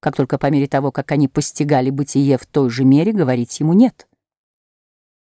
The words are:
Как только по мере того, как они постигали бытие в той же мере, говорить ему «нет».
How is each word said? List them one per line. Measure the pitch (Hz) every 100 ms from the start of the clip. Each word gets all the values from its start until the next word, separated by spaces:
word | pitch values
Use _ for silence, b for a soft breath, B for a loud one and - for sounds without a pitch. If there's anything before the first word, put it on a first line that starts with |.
Как | - 139
только | 135 143
по | 139
мере | 139 143
того, | 139 139
как | - 135
они | 147 139
постигали | - 147 - 147 139 131
бытие | 139 143 131 139 131
в | -
той | - 131
же | 117
мере, | 131 135 175
говорить | 214 143 127 120 -
ему | 151
«нет». | 175 247 - - _ _ _ _ _ _ _ _ _ _ _ _